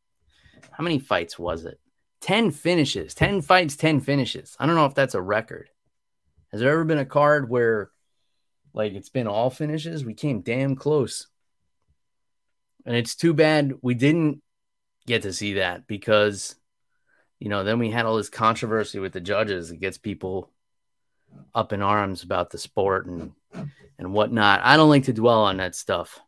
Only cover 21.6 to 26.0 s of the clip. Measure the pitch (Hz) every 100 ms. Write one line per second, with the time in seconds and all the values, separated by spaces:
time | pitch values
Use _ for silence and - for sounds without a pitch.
21.6 | 113 101 101 104 98 92 87 92 87 -
22.6 | - - 98 95 90 87 85 - _ -
23.6 | - - _ - 90 101 107 117 104 98
24.6 | 123 151 156 143 135 110 117 113 104 95
25.6 | 92 - - 90